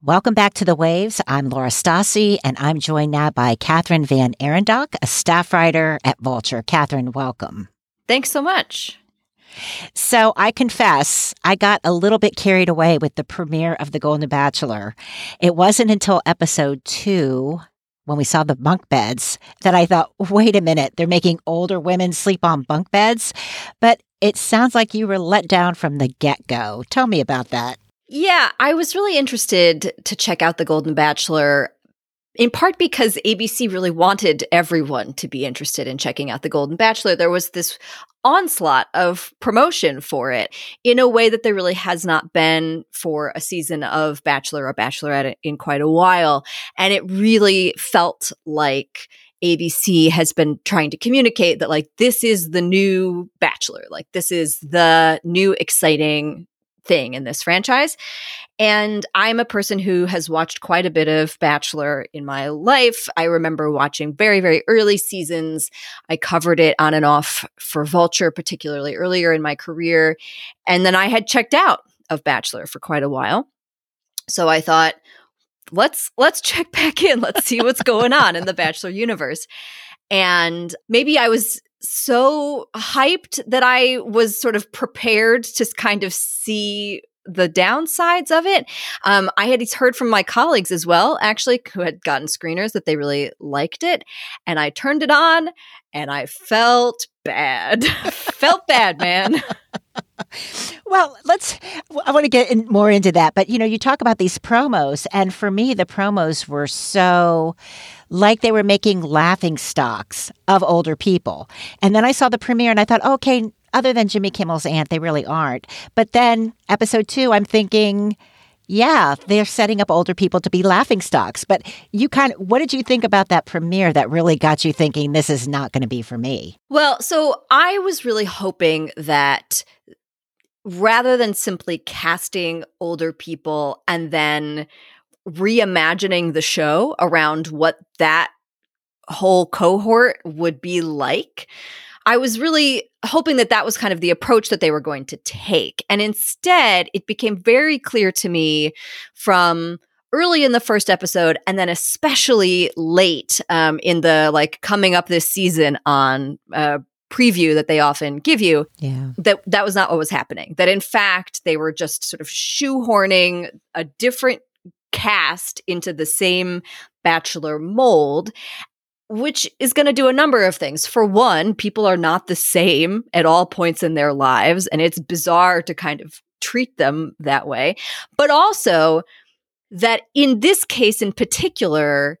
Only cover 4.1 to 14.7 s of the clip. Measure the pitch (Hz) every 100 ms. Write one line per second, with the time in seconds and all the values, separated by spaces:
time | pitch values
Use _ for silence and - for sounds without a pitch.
4.1 | 135 127 120 139 160 202 220 294 - -
5.1 | - - 170 175 180 165 160 160 151 -
6.1 | - 127 123 110 120 113 160 147 143 123
7.1 | 123 135 - - - 92 _ _ _ -
8.1 | 254 - - 294 381 - - - - _
9.1 | _ _ _ _ - - - - - -
10.1 | 240 220 - 202 233 247 - 220 147 143
11.1 | - - - 165 196 202 208 - 175 190
12.1 | 214 196 - 202 190 180 160 160 160 151
13.1 | - 151 - 165 160 165 165 147 147 147
14.1 | 151 147 143 143 - 139